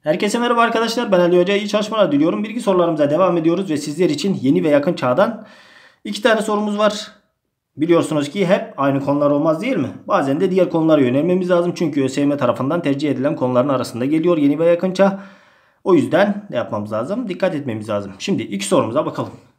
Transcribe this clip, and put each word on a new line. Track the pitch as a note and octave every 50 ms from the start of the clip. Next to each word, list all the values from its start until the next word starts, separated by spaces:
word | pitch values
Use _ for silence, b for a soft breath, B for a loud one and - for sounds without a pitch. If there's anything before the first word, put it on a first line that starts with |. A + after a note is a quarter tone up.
Herkese | _ D3+ D#3+ F#3 A3 G3+ - A#3
merhaba | A#3+ A#3+ A#3+ A#3
arkadaşlar. | A#3 A3+ A3+ A3+ A3+ A3+ - B3 A#3+ G#3+
Ben | F#3+ F3+
Ali | F3 E3+ F3 F3+
Hoca. | F3 F#3+ G3+
İyi | G3+ G#3
çalışmalar | G3+ - G#3+ G#3 G#3 A3 A3 G3 D#3+
diliyorum. | D3 C#3+ D3+ E3+ G3+ G#3 G#3
Bilgi | A3 A3 B3
sorularımıza | G3+ G3+ F#3+ F3+ E3+ E3+ D#3+ D3+ D3 C#3
devam | D3 E3+ F#3+ F3+ F3
ediyoruz | E3+ D#3 E3 E3+ F#3 G3 D#3+
ve | D#3
sizler | C#3+ - D#3 C#3+ D#3 F#3 -
için | - D3 - G3 F#3+ -
yeni | A#2+ C3 D3+ F#3 F3
ve | D#3
yakın | D3 C#3+ C#3+ F3+ E3+
çağdan | - - B2 C3 D#3 G#3 A#3 A3+ - B B B B B B B B B B B B B
iki | G#3+ G3+ -
tane | - A#3+ A3 G#3+
sorumuz | G3+ G#3+ G#3 G#3 G#3+ G#3 G3+
var. | G#3 G#3+ G#3 G#3 - - - - _ _ _ _ _ _ _ _ _ _ _ _
Biliyorsunuz | - D3+ E3 E3+ E3 C#3+ - D#3+ D3 C#3 C#3
ki | - G3+ F#3
hep | E3 G3 - - - -
aynı | - C#3 C#3+ C#3 C#3 C#3
konular | C#3+ C#3+ D3 D3 C#3+
olmaz | D3 C#3+ D3+ D#3+ D#3 D#3+
değil | G3+ C4 C4
mi? | F#3 B2+ G#2+ F#2+ - -
Bazen | - - F#3 D3 C3+ C#3 D#3+
de | F#3+ F#3
diğer | F#3 F#3 F3 -
konulara | - E3 D#3+ D#3+ D#3 D3
yönelmemiz | C3 B2 B2 C#3 D#3 F3 F3+ F#3 F3+ F3+
lazım. | F3+ E3+ F3 F3 E3+
Çünkü | - F3+ D3+ - C#3+ C3+
Ö | B2+
S | - D3
Y | C#3+
M | C#3+ D3
tarafından | C#3 C3+ A#2+ A#2 - C3 C3+ D#3+ F3
tercih | E3 D3 C#3 C#3 D3+ D3
edilen | C3 B2 C3 D3 C#3+
konuların | - B2+ B2+ B2+ D3 D3+ D3
arasında | C3+ B2 A#2 - - A2+ B2
geliyor | C#3 D#3 D#3+ D#3+ F3 F3
yeni | D#3 C#3+ C#3 D3 D3+
ve | E3
yakın | E3+ E3+ E3+ F#3 F#3+ F3+
çağ. | - G3 G3 G3 B B B B B B B B B B B B B B
O | G3 F#3
yüzden | D3+ A#2 - - E3+ G3+ G#3+ G3 - - -
ne | -
yapmamız | A#2+ A2 - A#2 G#2 G#2 G#2
lazım? | A2 G#2+ A#2+ D3+ G3+ A#3+ C4 F#3+
Dikkat | F3 - F#3+ F#3 D#3+
etmemiz | C#3+ C3+ C3 A2 G#2+ G#2 G#2+
lazım. | G#2+ G#2 G2+ F#2+ F#2+ -
Şimdi | - G3+ F#3+ C3 A2+
iki | - - - -
sorumuza | - F#3+ C#3+ A2+ A2 A#2 D3+ D#3+
bakalım. | D#3 - - D#3 - - - _ _ _